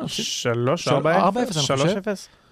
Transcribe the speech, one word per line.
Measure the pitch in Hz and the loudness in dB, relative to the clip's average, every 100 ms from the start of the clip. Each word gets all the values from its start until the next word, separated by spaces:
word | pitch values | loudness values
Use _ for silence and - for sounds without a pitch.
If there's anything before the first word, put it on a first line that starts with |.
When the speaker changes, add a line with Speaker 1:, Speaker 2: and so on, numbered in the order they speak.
| - | -6
Speaker 1:
שלוש, | - 226 - 123 117 123 170 | -6 -6 -4 -2 0 0 0
Speaker 2:
של- | 135 | 2
Speaker 1:
ארבע | 123 151 180 | 2 4 4
אפס? | |
Speaker 2:
ארבע | 190 240 | 2 2
אפס, | 262 160 | -2 -2
אני | |
חושב. | 135 135 | 0 2
Speaker 1:
שלוש | 160 | 2
אפס? | 202 208 190 - _ _ | 0 -4 -6 -10 _ _